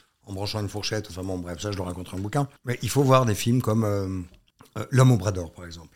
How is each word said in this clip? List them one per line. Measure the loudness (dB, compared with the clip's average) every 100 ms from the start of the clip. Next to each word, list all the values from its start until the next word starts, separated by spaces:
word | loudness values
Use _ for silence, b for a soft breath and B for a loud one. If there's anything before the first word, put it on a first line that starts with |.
| b _ -14
en |
branchant | -8 -6 -4
une | -4
fourchette, | -6 -4 -4 -6
enfin | -8
bon, | -6 -6
bref, | -8 -8
ça | -6
je | -4
le |
raconterai | -6 -8 -10 -8
en |
bouquin. | -4 -2 -2 b -8
Mais | -6
il | 0
faut | 2
voir | 6 6 6
des | 2
films | 2 2
comme, | 2 0
euh, | 0 -2 -4 -6 -10 -16 _ _ -16 -12
euh, | 0
L'Homme | 6 6
au | 6
bras | 2
d'or, | -4 -8
par | -12 -16
exemple. | -18 -20